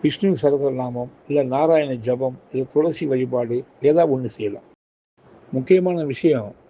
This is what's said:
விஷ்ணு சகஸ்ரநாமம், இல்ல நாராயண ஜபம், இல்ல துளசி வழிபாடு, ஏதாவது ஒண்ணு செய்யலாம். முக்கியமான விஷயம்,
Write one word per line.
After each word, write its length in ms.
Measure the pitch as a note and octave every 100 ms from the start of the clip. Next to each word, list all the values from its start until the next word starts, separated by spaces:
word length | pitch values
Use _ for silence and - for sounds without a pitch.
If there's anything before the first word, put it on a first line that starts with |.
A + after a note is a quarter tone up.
விஷ்ணு 340 | D3+ - G3 E3
சகஸ்ரநாமம், 720 | D3 C#3+ C#3 B2+ B2+ A#2+ B2 - -
இல்ல 120 | C#3+
நாராயண 500 | C3 C3 D#3+ D#3+ C#3+ B2
ஜபம், 440 | A2 B2 C3 B2+ _
இல்ல 120 | C3 B2+
துளசி 320 | D3 D#3+ D#3+ D3+
வழிபாடு, 520 | C3 B2+ B2 A#2+ A#2+ - _
ஏதாவது 320 | C#3 D#3+ E3
ஒண்ணு 160 | C3 A#2 -
செய்யலாம். 320 | G#2+ - - _ _ _ _ _ _ - -
முக்கியமான 460 | C3 B2+ F#3 F3+ F3 D3+
விஷயம், 440 | B2+ E3 C3+ G#2 - _